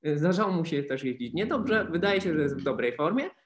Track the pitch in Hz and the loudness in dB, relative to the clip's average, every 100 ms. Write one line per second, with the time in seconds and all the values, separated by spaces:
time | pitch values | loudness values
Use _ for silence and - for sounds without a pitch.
0 | 151 147 160 185 214 180 165 143 139 131 | 0 2 2 2 2 2 0 -2 -2 -4
1 | 135 123 120 160 220 285 208 220 190 165 | -4 -4 -6 -4 -2 -2 0 0 0 0
2 | 196 196 190 156 143 139 139 117 120 120 | 2 2 2 0 0 0 -4 0 -2 0
3 | 151 233 339 - | 0 0 -2 -8